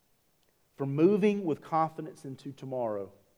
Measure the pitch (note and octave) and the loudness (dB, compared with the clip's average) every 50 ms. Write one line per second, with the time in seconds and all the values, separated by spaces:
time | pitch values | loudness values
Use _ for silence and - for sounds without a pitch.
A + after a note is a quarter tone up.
0 | _ _ _ _ _ _ _ _ _ _ _ _ _ _ _ - C#3 C#3 C#3 D3+ | _ _ _ _ _ _ _ _ _ _ _ _ _ _ _ -6 -6 -4 2 4
1 | E3 G3 G#3 F#3+ G#3 G#3 G3+ G3+ F#3+ D#3+ C#3 - - - E3 D#3+ D#3+ D#3+ D#3+ - | 6 6 6 6 4 2 2 0 -2 -2 -4 -4 -4 -2 0 0 0 0 -2 -10
2 | D#3 D#3 - - - C#3 C3 - - C#3+ C3+ - C3+ C3+ C3 B2+ A#2+ A2 G#2+ G2+ | -12 -12 -14 -14 -14 -14 -14 -12 -14 -16 -14 -12 -10 -8 -6 -4 -2 -2 -4 -4
3 | G2 F#2+ - _ _ _ _ | -6 -10 -14 _ _ _ _